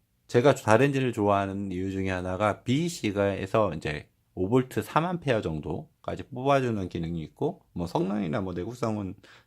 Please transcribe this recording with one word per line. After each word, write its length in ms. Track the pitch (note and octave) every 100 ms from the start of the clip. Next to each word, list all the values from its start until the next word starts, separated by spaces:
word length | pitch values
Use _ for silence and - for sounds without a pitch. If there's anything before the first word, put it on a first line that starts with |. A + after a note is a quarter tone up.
| _ _ _
제가 300 | B2 C#3 C3+
다렌진을 580 | - A2 C#3+ C3+ C3
좋아하는 580 | A2 G2+ G2+ G2 G2 G2+
이유 200 | F2+ F#2+
중에 180 | F#2+ F#2+
하나가 540 | F#2 F#2 F#2 G#2 G2
비이씨가 600 | - C3+ E3+ - A2 G2 G2+
해서 460 | F#2+ G2 A2+ G#2 D#2+
이제 340 | D#2 D2+ - _ _
오 160 | - F#2
볼트 320 | B2+ B2+ -
삼 240 | - D#3 E3+
암페어 360 | F3 C3+ A2
정도까지 800 | F#2+ D#2 D2+ - D#3 _ - F2 F2+
뽑아주는 600 | B2 C3+ C#3 B2+ G#2+ F2+
기능이 320 | F#2 E2 E2+ D2+
있고, 360 | - C#3+ G3+ _
뭐, 120 | - E2+
성능이나 560 | - F#3 G#3 F3+ B2+
뭐, 120 | F#2+
내구성은 600 | F2 F#2 B2 A#2 G#2+ F#2+ F#2+ - -